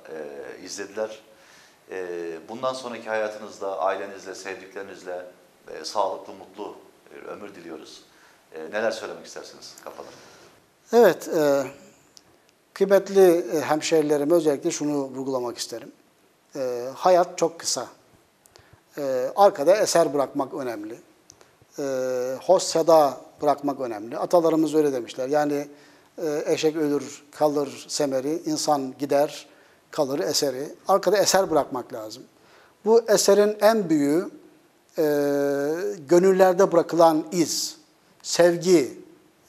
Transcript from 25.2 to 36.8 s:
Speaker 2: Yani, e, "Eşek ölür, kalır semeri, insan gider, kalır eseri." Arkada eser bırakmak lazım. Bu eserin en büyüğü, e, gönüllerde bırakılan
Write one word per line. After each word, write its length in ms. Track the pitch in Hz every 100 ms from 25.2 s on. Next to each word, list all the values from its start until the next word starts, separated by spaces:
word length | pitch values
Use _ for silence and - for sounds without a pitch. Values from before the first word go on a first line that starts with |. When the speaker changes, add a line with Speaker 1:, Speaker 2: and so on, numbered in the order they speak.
| 131
Speaker 2:
Yani, 400 | 147 147 143 143 - - _ _ -
e, 200 | 160 147 190
"Eşek 300 | 143 156 160
ölür, 480 | 147 143 127 - -
kalır 560 | - 151 147 135 117 -
semeri, 540 | - 147 135 135 170
insan 500 | 170 151 - 143 135 127
gider, 480 | 139 143 151 - - _ _ _ _
kalır 280 | - 135 143
eseri." 560 | 185 139 143 127 156 - -
Arkada 300 | 190 185 202
eser 320 | 170 190 180
bırakmak 420 | 156 127 131 -
lazım. 300 | 120 110 123 - _ _ _ _ _
Bu 160 | 202 226 226
eserin 480 | 202 - 202 208 208
en 300 | 208 226 175
büyüğü, 400 | 156 143 160 202 - - _ _ _ _ -
e, 40 | 151 147 143 143 143 143 143 165 202 202 139
gönüllerde 640 | 175 190 185 185 180 185
bırakılan 520 | 170